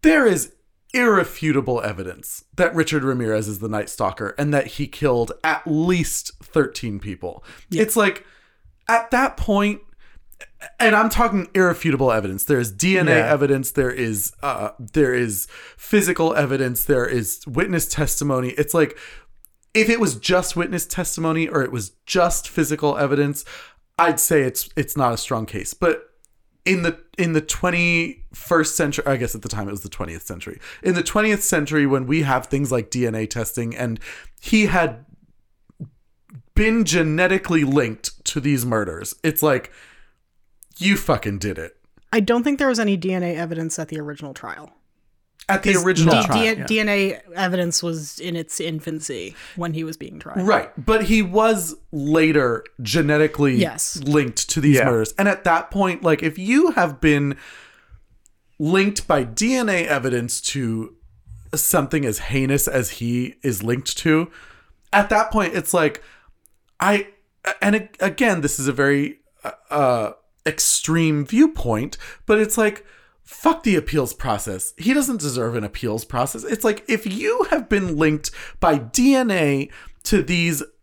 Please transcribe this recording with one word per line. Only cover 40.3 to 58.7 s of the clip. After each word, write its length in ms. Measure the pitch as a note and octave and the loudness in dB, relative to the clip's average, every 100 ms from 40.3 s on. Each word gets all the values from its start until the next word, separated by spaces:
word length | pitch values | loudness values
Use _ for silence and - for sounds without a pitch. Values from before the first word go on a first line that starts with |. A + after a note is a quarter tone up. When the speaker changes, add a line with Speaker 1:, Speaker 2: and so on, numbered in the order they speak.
| _ _ _ - - | _ _ _ -20 -4
Speaker 1:
you 200 | F#3 G3 | 0 0
fucking 420 | - B2+ G#2 G2+ | 0 -2 -2 -4
did 180 | G#2 E2+ | -6 -6
it. 180 | E2 _ _ _ _ | -12 _ _ _ _
Speaker 2:
I 60 | A#3 | 0
don't 240 | G3+ A#3+ | 2 2
think 160 | B3 C#4+ | 2 0
there 80 | C#4 | 0
was 120 | A#3 | 2
any 180 | G#3+ G3 | 0 0
D 160 | F#3 | -2
N 100 | F#3 | -2
A 120 | F3 E3 | -4 -4
evidence 440 | E3+ E3 E3 - | -6 -6 -6 -8
at 80 | D#3+ | -8
the 100 | D#3 | -10
original 340 | D3+ D3 D3+ | -10 -12 -14
trial. 380 | C3+ - - D3+ _ _ _ _ _ _ _ - | -14 -14 -14 -16 _ _ _ _ _ _ _ -2
Speaker 1:
At 140 | F#3+ | -2
the 100 | G#3 | 2
Speaker 2:
'Cause 100 | F#3 F3 | 2 2
Speaker 1:
original 280 | E3+ D#3+ - | 4 6 6
Speaker 2:
D-, 60 | G3+ | 4
Speaker 1:
trial. 120 | - A3+ G#3+ | 2 0 -2
Speaker 2:
D-, 40 | |
Speaker 3:
Yeah. 60 | - | -2
Speaker 2:
D 120 | A3 | -2
N 100 | G#3+ | 0
A 300 | G3+ G3 - - E3+ | 0 0 -4 -12 -4
evidence 460 | F#3+ F3+ F3 E3 | -2 0 0 -2
was 360 | E3+ E3 D3 - | -4 -6 -10 -12
in 160 | F3+ E3+ | -8 -6
its 240 | D#3+ - | -6 -8
infancy 760 | E3 D#3 E3 D#3 D#3 B2 F#2 - - - | -6 -6 -8 -10 -8 -10 -10 -14 -16 -8
when 180 | E3+ | -6
he 100 | D#3+ | -4
was 140 | D#3+ D#3+ | -6 -10
being 220 | - D#3 | -14 -16
tried. 220 | - - F#3 | -8 -2 2
Speaker 1:
Right. 240 | F#3 - - | 2 0 -8
But 220 | C3 A3 G3+ | 0 2 4
he 160 | A3 | 2
was 540 | F#3+ G3 A3 A3 E3 D#3 - | 2 2 2 2 -2 -12 -10
later 720 | D3+ C#3+ D#3+ D#3+ D3 B2+ A2+ - - | -6 0 4 4 4 2 -2 -8 -12
genetically 760 | A#2 D3 D3 D3+ D#3 D3 C#3+ C3 | -2 0 2 4 2 2 2 4
Speaker 2:
Yes. 420 | E3+ C3+ - F3 | 0 -2 -6 -6
Speaker 1:
linked 460 | C#3 D3 C#3+ - - | 2 2 2 -4 -4
to 100 | - | 0
these 160 | D3+ C3+ | 6 6
Speaker 3:
Yeah. 80 | A#2+ | 6
Speaker 1:
murders. 280 | A#2 A2 - | 2 0 0
And 100 | G3+ | 0
at 160 | F#3+ F3+ | 2 2
that 260 | E3+ - | 0 0
point, 320 | G3 F#3+ E3+ | 0 0 0
like, 180 | F3 D3 | 0 0
if 140 | D#3+ D#3 | -2 -4
you 340 | F#3+ C4 E4+ | 0 4 4
have 280 | - E3+ C#3 | 2 0 2
been 340 | D#3+ D3 C#3+ C#3 - - - _ _ - _ _ _ _ _ _ | 2 2 0 -4 -12 -20 -20 _ _ -20 _ _ _ _ _ _
linked 480 | D3+ | 0